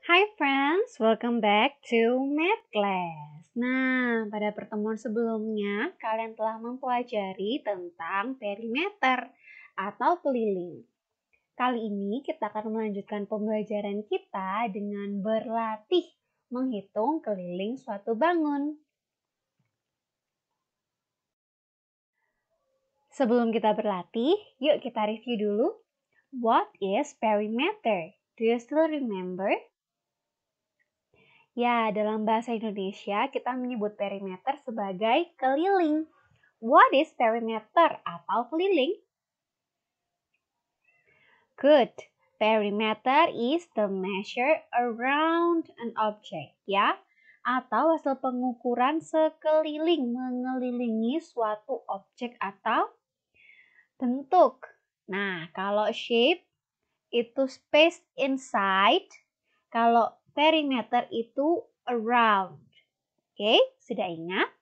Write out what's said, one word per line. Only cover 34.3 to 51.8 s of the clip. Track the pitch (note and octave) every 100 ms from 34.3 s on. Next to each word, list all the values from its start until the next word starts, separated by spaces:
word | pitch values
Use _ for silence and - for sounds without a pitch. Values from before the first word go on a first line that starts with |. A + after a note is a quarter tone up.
| F#3 - C#4+
sebagai | - A3+ G3 F#3 A3 C4+ E4+ _
keliling. | C4 C#4 F4+ G4 D#4+ D4+ D#4+ _ _ _ _ _
What | A3+ D#4 B4+ C#4
is | D#4 -
perimeter | A#3 A#3 A3+ A3 A3 - E4 -
atau | - E3+ - G#3 A#3+
keliling? | D#4+ F#4+ F4 C4+ G#4+ _ _ _ _ _ _ _ _ _ _ _ _ _ _ _ _ _ _ _ _ _ _ _ _ _ -
Good. | C4+ D4 A3 - - _ _ _
Perimeter | G#3+ A3 G#3 G#3 A3 G#3+ - C#4 E4+ -
is | A#3+ E4 - -
the | G#3
measure | F#3+ F#3 G3 G#3 - B3+ D#4 -
around | A#3+ B3 A3+ B3+ C#4+ D#4+ E4 E4+ E4+ - -
an | A#3 A#3
object, | G#3+ G#3 - F3 C3+ _
ya. | - G3 A#3 F#4 _ _ _ _
Atau | A#3 B3+ B3+ A3 D#4
hasil | D#4+ D4 C4
pengukuran | C4 B3 B3+ A#3+ B3+ A#3+ B3+ D#4
sekeliling, | D#4+ D#4+ D#4 D#4 D#4 D#4 D#4 D4+ D#4+ E4 B3 A#3+
mengelilingi | B3+ B3 B3+ C4 B3 A#3+ B3 A3 A3+ D4+
suatu | D#4+ - A3 G#3+ - C4